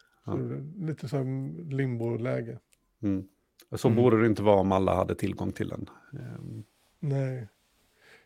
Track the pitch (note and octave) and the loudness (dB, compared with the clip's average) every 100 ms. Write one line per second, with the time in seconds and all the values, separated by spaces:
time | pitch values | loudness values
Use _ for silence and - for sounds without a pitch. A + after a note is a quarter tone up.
0 | _ _ - C3+ B2 C3+ C#3+ G3 D#3+ D3 | _ _ -6 -4 -4 -6 -10 -8 -8 -6
1 | C3 C#3+ C3 C3+ C3+ E3 E3+ C3+ C3+ A#2+ | -6 -4 -4 -4 -6 -10 -6 -2 -2 -2
2 | A#2 A2+ A#2+ C3 A#2 B2 - _ _ _ | -2 -2 -2 -4 -6 -12 -18 _ _ _
3 | G#2 F#2+ F#2+ _ _ _ _ A2+ C3+ A2+ | -2 -2 -4 _ _ _ _ 0 4 6
4 | B2 A2 A#2 G2 G#2 G2 F#2+ F#2+ F#2 F2+ | 6 6 6 4 6 6 6 4 4 2
5 | F#2 - G2 F#2 F#2+ - G2 - - - | 0 -2 -4 -2 -4 -4 -6 -8 -10 -16
6 | - C3+ B2 A#2 - A2 - _ _ _ | -18 -14 -12 -12 -12 -14 -16 _ _ _
7 | D3+ C#3 C3 B2+ G#2 _ _ _ _ _ | -2 -2 -2 -6 -10 _ _ _ _ _
8 | _ - | _ -20